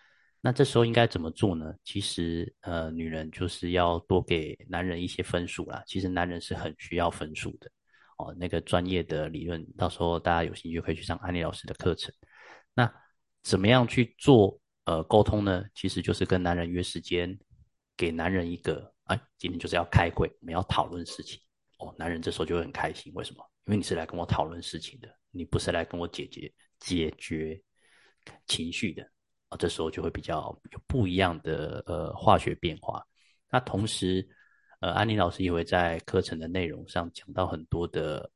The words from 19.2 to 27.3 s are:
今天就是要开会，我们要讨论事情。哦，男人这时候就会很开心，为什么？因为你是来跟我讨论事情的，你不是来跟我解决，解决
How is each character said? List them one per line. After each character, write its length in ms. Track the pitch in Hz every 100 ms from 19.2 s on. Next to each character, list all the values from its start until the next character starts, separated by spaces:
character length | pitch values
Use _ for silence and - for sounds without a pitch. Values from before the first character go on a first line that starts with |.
| - -
今 100 | 87
天 100 | 87
就 100 | 82
是 80 | 87
要 80 | 85
开 180 | - 85
会， 180 | - 80 -
我 40 |
们 80 | 82
要 80 | 82
讨 220 | 92 - -
论 200 | 87 85
事 160 | -
情。 180 | - - _ _ _ -
哦， 160 | - -
男 140 | 82
人 100 | 82
这 120 | 85
时 80 | 80
候 40 |
就 120 | 82 87
会 60 |
很 100 | 71
开 200 | - 80
心， 200 | - -
为 80 | -
什 100 | - -
么？ 120 | - _ -
因 40 |
为 60 | 104
你 60 |
是 100 | -
来 100 | 85
跟 140 | 80 87
我 80 | 85
讨 180 | -
论 160 | 78 85
事 200 | - 80
情 180 | - -
的， 100 | - _ _
你 140 | 90
不 120 | 82 107
是 140 | -
来 140 | 85
跟 160 | 80 85
我 80 | 85
解 180 | - 69
决， 260 | - - _ _ _
解 280 | - 87 78 -
决 460 | -